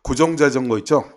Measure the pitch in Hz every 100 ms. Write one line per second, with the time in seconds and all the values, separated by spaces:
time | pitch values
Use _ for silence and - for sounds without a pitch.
0 | - 131 160 160 143 127 127 110 - 147
1 | -